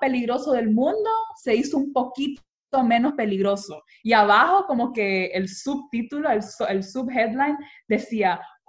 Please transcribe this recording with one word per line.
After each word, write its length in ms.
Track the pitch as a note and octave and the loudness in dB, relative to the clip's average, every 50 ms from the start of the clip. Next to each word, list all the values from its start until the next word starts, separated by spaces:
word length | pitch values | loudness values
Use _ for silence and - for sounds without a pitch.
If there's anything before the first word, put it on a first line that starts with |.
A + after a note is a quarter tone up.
peligroso 520 | C#4+ C4+ B3+ B3 A#3+ A3+ B3 C#4 D4+ D#4 C4 | 0 0 0 0 -2 -2 -2 -2 0 0 0
del 180 | A#3+ A3+ G#3+ | 0 2 2
mundo 400 | G#3+ A3+ C4 D#4+ G#4 A4 G#4+ A4 A4 A4 - - - - - | 2 2 2 2 0 0 0 0 0 -2 -2 -6 -10 -8 -2
se 120 | B3+ A3 | 0 0
hizo 220 | A#3 C#4 - D#4+ C#4 | 0 0 0 0 -2
un 140 | C#4 C#4 C#4 | -2 0 0
poquito 480 | C4 B3 B3+ - C4+ C#4 D4 C#4+ - - _ _ _ _ - - C4 B3 | -2 -2 -2 -4 -6 -6 -6 -6 -10 -16 _ _ _ _ -4 0 0 2
menos 300 | A#3 A#3 A#3 A#3+ D4+ C#4+ | 4 4 4 2 0 0
peligroso. 680 | - A3+ G#3 G3 F#3+ G3 G3 G3+ G3+ - - D3+ D3+ _ _ _ _ - | -2 -2 -2 0 0 0 0 0 -2 -4 -12 -16 -16 _ _ _ _ -2
Y 100 | A3 A#3 | 2 4
abajo, 540 | G#3+ G#3 G#3 G3+ A3 D#4 E4+ F#4 G4 F#4+ | 6 6 6 6 6 6 6 4 2 2
como 260 | F#4+ C4+ A#3 A#3+ B3 B3 | 2 0 0 -2 -2 -2
que 340 | A3+ G3+ G3 F#3+ F#3 F#3 | -2 -2 0 0 0 -2
el 220 | - - F#3+ F#3+ F#3+ | -2 -2 -4 -4 -4
subtítulo, 800 | - - - C4+ C#4+ C#4+ - - - A#3 A#3 - C#4+ D4 D4+ D4+ | -6 -10 -8 -6 -6 -6 -6 -6 -6 -6 -6 -6 -6 -4 0 0
el 120 | A3+ G#3+ G3+ | 0 0 -2
su-, 240 | - - - A3+ - | -6 -8 -6 -4 -2
el 140 | G3 G3 F#3+ | -2 -2 -4
subheadline 720 | - - B3+ B3+ B3+ B3+ B3 A3+ A3 A3 C4 C#4 D4 D4+ D4 - - - - _ - | -4 -6 -6 -6 -4 0 0 0 0 0 -2 -2 -2 -2 -4 -8 -16 -20 -14 _ -2
decía, 520 | G#3+ - - - A#3 A3 G3 F#3 F3 F3 - - - _ _ | -2 -2 -2 -4 -2 0 0 0 0 -2 -6 -16 -20 _ _